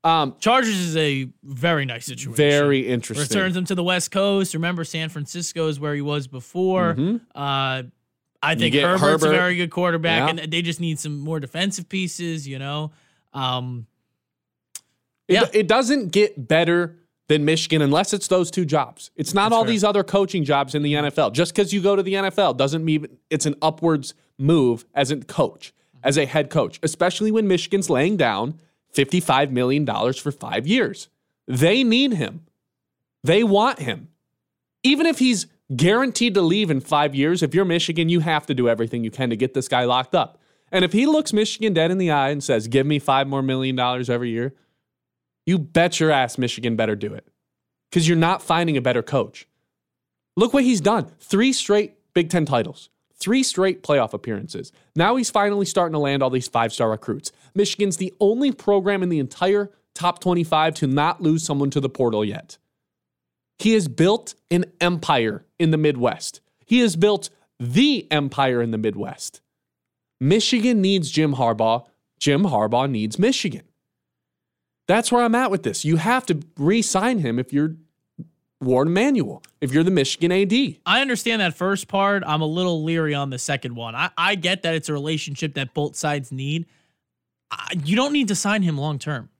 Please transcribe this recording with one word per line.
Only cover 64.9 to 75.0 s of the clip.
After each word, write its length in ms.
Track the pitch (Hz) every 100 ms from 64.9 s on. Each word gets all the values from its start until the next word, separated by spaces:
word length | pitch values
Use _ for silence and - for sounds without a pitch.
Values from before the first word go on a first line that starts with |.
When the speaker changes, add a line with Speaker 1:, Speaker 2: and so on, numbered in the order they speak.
| 175 160 139 113 101 _ _
Speaker 1:
in 120 | 165
the 60 | 156
Midwest. 640 | 151 131 120 104 - - _ _ _
He 140 | 240
has 160 | 233 165
built 340 | 208 202 - _ _ _
the 480 | 120 135 285 254 -
empire 500 | 151 143 - 139 123
in 100 | 117
the 60 | 110
Midwest. 640 | 107 98 98 - - - _ _ _ _ _ _ _ _
Michigan 580 | 131 208 - 247 233 226
needs 280 | 190 196 143
Jim 260 | 151 156 131
Harbaugh. 500 | 120 110 110 117 - _ _ _
Jim 240 | - 143
Harbaugh 460 | 196 120 107 120 139
needs 300 | 117 107 107
Michigan. 440 | 214 262 196 110 _ _ _ _ _ _ _ _ _ _ _ _ -
That's 240 | 202